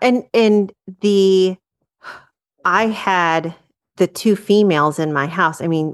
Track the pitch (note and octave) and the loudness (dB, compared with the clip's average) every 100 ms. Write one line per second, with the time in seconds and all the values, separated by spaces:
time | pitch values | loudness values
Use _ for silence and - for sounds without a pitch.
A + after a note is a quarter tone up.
0 | B3 B3 - A#3 A3 G#3 G3 - - F#3 | -2 0 -2 0 4 2 0 -6 -20 -4
1 | G#3 G3 F#3+ F#3+ F#3 F#3 _ _ _ _ | 0 2 4 4 2 -2 _ _ _ _
2 | - - _ _ _ _ F#3 F#3 A3 G#3 | -20 -20 _ _ _ _ -2 0 -2 -2
3 | - F#3 E3+ E3 E3 E3 _ _ _ - | -2 0 0 -2 -4 -12 _ _ _ -4
4 | F#3 - A3+ G3+ - G#3 G3+ D#3 D3+ D3 | -4 -2 -2 -2 2 2 2 2 0 -2
5 | D#3 D3 C#3+ E3+ E3 D#3 E3 E3 D#3 | -4 -4 -4 -2 -2 -2 -4 -2 -4